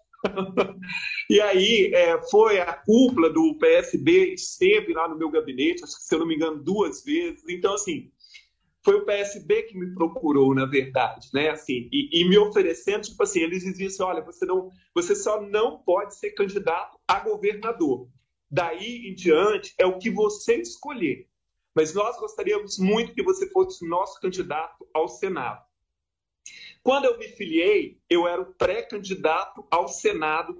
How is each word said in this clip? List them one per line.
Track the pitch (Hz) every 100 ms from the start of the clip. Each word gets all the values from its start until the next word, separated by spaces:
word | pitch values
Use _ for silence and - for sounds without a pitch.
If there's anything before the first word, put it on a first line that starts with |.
| _ _
<laughs> | 196 196 185 196 190 - 175 - - - -
E | 208
aí, | 208 190 208 220 -
é, | 175 170 165 -
foi | 208 220 196
a | 170
cúpula | - - 233 247 170 160
do | 160 160 151
P | 165
S | 170 - 143
B, | 135 185 185
esteve | 185 - - 185 208 170
lá | 160 165
no | 156
meu | 160
gabinete, | 156 147 127 160 180
acho | - -
que, |
se | -
eu | 165
não | 165
me |
engano, | 151 160 151
duas | 131 208 165 -
vezes. | 139 160 170 151 160
Então, | 175 196
assim, | 202 185 143 - _ _ - _ _ _ _
foi | 196 208
o |
P | 208
S | 202 202 208 156
B | 220
que | 220 185
me | 180
procurou, | 180 165 - 151 139 135
na | 135 131
verdade, | 139 135 131 117 - -
né? | 135 151
Assim, | 147 - 123 120
e, | 143 139 170
e | 180
me | 208
oferecendo, | 208 208 180 - - 208
tipo | - -
assim, | 202 170
eles | 165 185
diziam | 185 175 190
assim, | 190
"Olha, | 185 170
você | 170 -
não, | 180 185 185 - _
você | 175 175 202
só | 214 214
não | 202 208 254 -
pode | - 185 202
ser | - 208
candidato | - 190 196 165 175 - _ -
a | 196
governador. | 214 208 202 208 226 202 147 120 - _ _ _ _
Daí | 147 165 170 220 240 196
em |
diante | 180 180 156 208 202 - -
é | 185
o | 185
que | 220
você | 190 214 - - 240
escolher. | - - 285 254 151 - - _ _ _ _
Mas | - 156
nós | 190 220 240
gostaríamos | - - 208 208 208 -
muito | 185 220 233
que | -
você | 185 190 190
fosse | 185 185 - 170
nosso | 180 196 -
candidato | 185 180 147 151 165 - -
ao | 156 175
Senado." | - 190 160 120 - _ _ _ _ _ _ _ _ - - - _
Quando | 240 277 262
eu | 233
me | 214
filiei, | - 180 160 185 196 - - -
eu | 170 175
era | 175
o | 180
pré-candidato | - 180 214 - 208 185 180 156 170 196 - -
ao | 170 190
Senado | - 214 170 156 156 170